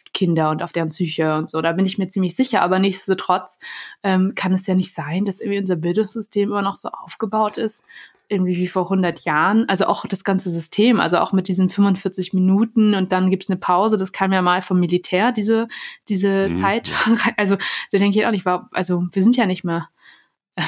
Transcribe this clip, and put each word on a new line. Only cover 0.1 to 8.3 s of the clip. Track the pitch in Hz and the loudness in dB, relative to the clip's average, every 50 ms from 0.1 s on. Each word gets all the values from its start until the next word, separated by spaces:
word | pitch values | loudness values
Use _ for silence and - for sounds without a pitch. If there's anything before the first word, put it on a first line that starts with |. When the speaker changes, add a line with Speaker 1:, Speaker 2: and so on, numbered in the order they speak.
| - | -4
Speaker 1:
Kinder | - 196 165 170 160 156 156 | -2 0 2 2 2 2 0
und | 156 135 | 0 -2
auf | 170 156 | -4 -6
deren | - 170 165 156 | -4 -4 -4 -4
Psyche | - - 180 160 - - 160 156 156 | -4 -4 -4 -4 -2 -2 0 0 0
und | 156 160 - | -2 -4 -4
so. | - 160 | -6 -2
Da | 160 165 | -2 0
bin | 165 180 196 | 0 0 0
ich | 185 185 - | 0 -2 -4
mir | 190 | -6
ziemlich | 185 - 196 185 175 - | -4 -2 -2 -2 -2 0
sicher. | - 262 - - 190 | -2 -2 2 2 2
Aber | - 180 185 185 | 2 4 2 2
nichtsdestotrotz, | 190 202 185 - - - 190 185 - - 180 180 185 - - _ - - - - - - - _ - | 2 0 -2 -4 -4 -4 -4 -2 0 0 -2 -2 -2 -8 -18 _ -18 -16 -16 -16 -16 -18 -18 _ -2
ähm, | 196 190 185 185 196 - | 0 2 2 2 0 -2
kann | - - 185 | -4 -2 0
es | 190 185 - - | -2 -2 0 0
ja | 185 | 0
nicht | 190 180 - - | 0 0 -2 -6
sein, | - 147 147 160 185 202 | -10 -8 -6 -4 -2 -2
dass | 202 185 - | -4 -6 -6
irgendwie | - 196 202 202 | -6 -4 -4 -2
unser | 196 185 180 | -2 -2 -2
Bildungssystem | 160 156 175 175 208 214 202 - 233 208 - - 208 202 202 | -2 -2 0 0 0 -2 -2 -4 -10 -12 -4 -2 -2 0 0
immer | 202 208 | 0 -2
noch | 196 196 185 | -2 -2 -4
so | - - - | -6 -10 -10
aufgebaut | - - - - - - 226 196 220 220 214 208 - - | -12 -12 -14 -18 -10 -8 -6 -4 0 0 0 0 -2 -4
ist, | 220 220 - - - _ - - - - _ _ _ | -4 -4 -6 -10 -16 _ -20 -20 -20 -20 _ _ _
irgendwie | _ | _